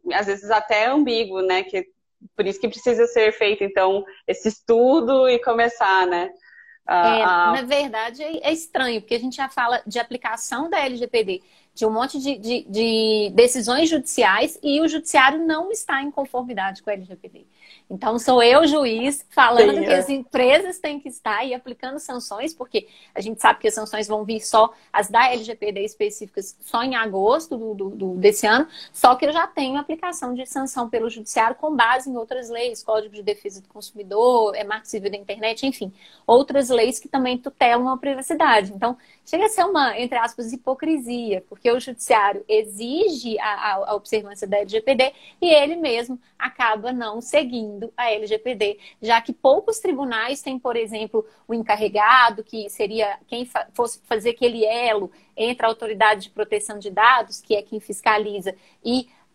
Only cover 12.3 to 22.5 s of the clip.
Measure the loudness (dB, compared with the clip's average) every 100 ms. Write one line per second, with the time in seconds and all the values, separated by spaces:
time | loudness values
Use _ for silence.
12.3 | -6 -4 -6 -4 -2 0 2 2 0 0
13.3 | 0 0 0 -4 -2 0 -2 -4 0 0
14.3 | 2 -2 -4 -4 0 0 -2 0 4 4
15.3 | 2 -2 -4 -4 -8 -6 -6 -4 -6 -6
16.3 | -6 -8 -6 -6 -6 -8 -8 -10 -20 -20
17.3 | -20 _ _ _ -20 _ -6 -4 -2 4
18.3 | 6 8 8 6 4 0 0 -2 -4 -4
19.3 | 4 4 8 6 6 2 2 2 -4 -2
20.3 | 2 6 6 4 -6 -8 -8 -12 -10 -6
21.3 | -4 -4 -8 -10 -14 -12 -12 -10 -12 -10
22.3 | -8 -8